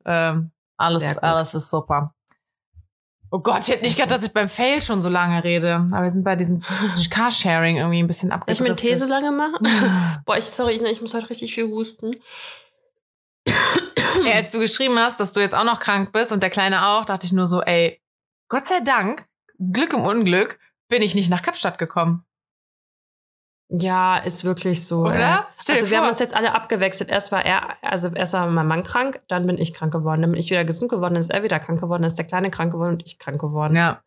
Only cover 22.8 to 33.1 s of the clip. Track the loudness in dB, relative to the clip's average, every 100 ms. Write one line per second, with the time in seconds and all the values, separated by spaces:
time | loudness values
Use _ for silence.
22.8 | _ _ _ _ _ _ _ _ -8 -4
23.8 | 0 2 2 0 0 -2 -2 -2 0 0
24.8 | 0 2 0 2 2 2 -2 -8 2 2
25.8 | 4 2 2 2 0 0 0 0 -2 0
26.8 | 0 0 -2 0 0 0 0 0 -2 -8
27.8 | -4 -2 -2 -2 0 0 0 0 0 0
28.8 | -2 -2 -2 -6 -4 -2 0 0 -2 -2
29.8 | -4 -2 0 0 2 0 0 0 0 -2
30.8 | -2 -2 0 0 0 -2 -2 -4 -2 -4
31.8 | -2 -2 0 -2 -4 -2 -2 -2 -4 -2
32.8 | -2 -4 -6